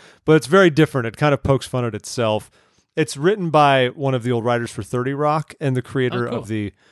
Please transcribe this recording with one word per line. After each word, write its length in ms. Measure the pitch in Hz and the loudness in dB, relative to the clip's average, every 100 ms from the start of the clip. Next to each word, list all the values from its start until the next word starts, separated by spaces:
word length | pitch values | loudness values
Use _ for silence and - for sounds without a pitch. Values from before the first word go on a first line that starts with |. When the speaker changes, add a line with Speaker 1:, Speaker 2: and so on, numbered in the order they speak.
| - _ - | -20 _ 2
Speaker 1:
But 100 | 156 | 2
it's 120 | 120 | 4
very 220 | 190 180 | 4 4
different. 380 | 143 156 135 113 | 4 2 0 -6
It 100 | - | -2
kind 160 | 151 | 0
of 100 | 135 | 0
pokes 220 | - 135 - | 0 -2 -2
fun 200 | 127 120 | -4 -4
at 100 | 104 | -6
itself. 540 | - - 110 107 - _ _ _ _ - | -8 -4 0 -2 -4 _ _ _ _ -4
It's 200 | 151 139 | -4 0
written 340 | 165 214 170 | 0 0 2
by 380 | 151 143 135 127 | 4 4 4 2
one 240 | 143 135 | -2 -2
of 100 | 131 | -2
the 80 | 120 | -2
old 120 | 117 | -2
writers 280 | 113 120 117 | 0 -2 -4
for 120 | - | -10
thirty 300 | 101 123 127 | -6 -4 -4
Rock 400 | 139 151 156 - - | -2 -2 -2 -6 -6
and 140 | 143 127 | -4 -4
the 40 | |
creator 460 | - 139 123 120 120 | -4 -2 -2 -2 -4
Speaker 2:
Oh, 40 | |
cool. 80 | 233 | -6
Speaker 1:
of 80 | 107 | -6
the, 240 | 107 101 - _ | -6 -6 -10 _